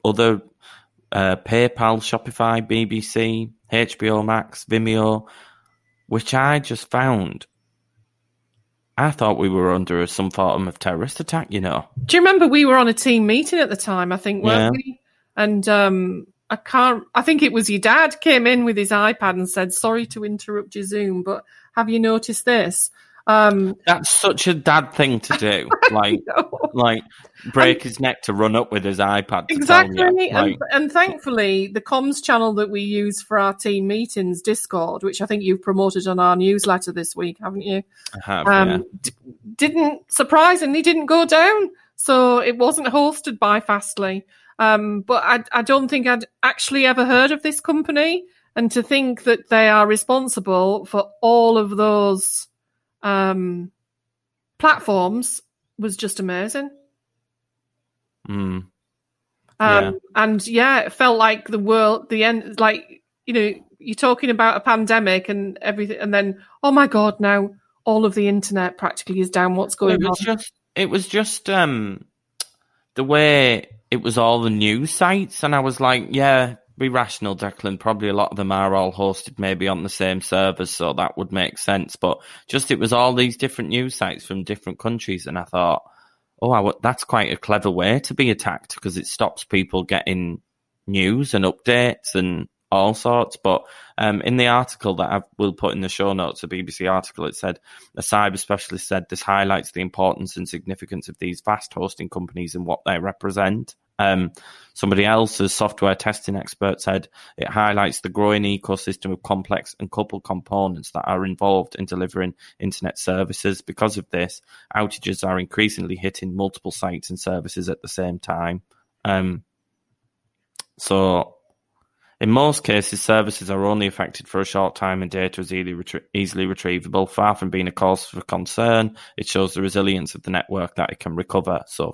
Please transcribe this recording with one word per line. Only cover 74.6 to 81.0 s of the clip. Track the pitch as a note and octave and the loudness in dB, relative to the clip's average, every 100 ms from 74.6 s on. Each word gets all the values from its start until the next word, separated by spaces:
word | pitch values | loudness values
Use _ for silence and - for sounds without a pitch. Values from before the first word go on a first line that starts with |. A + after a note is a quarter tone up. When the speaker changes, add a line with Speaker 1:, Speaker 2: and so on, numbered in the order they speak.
| G#2 A2+ D3+ | 2 0 -2
Speaker 1:
sites, | - F3+ G3 F#3+ - | 0 2 2 -4 -6
and | D3 | -2
I | C#3+ | 0
was | C3 A#2+ | 0 0
like, | B2+ B2+ - | 0 0 -2
Yeah, | C3+ C#3 C3 B2 A#2+ _ - | 0 4 4 2 -6 _ -6
be | C3 | -2
rational, | B2 A2+ - G2+ | -2 -2 -4 -6
Declan. | F#2 G2+ - G2+ F#2+ | -6 -8 -6 -6 -4
Probably | A2 G#2+ G#2 | -4 -2 -2
a | |
lot | G2+ G2 | 0 -2
of | G#2+ | -2
them | G2 | -2
are | F#2+ G2 | 0 2
all | G2 F#2 | 2 0
hosted | F#2+ G2 F#2 - - | 0 -2 -2 -10 -6
maybe | G2 F2+ F#2+ | -4 -2 -2
on | F2+ | -4
the | F#2 | -6
same | - F#2+ F#2 | -4 -2 -2
servers, | - F#2 F#2+ F2+ F2+ | -2 0 0 -2 -8
so | - E2+ | -4 -4
that | C#2+ | -2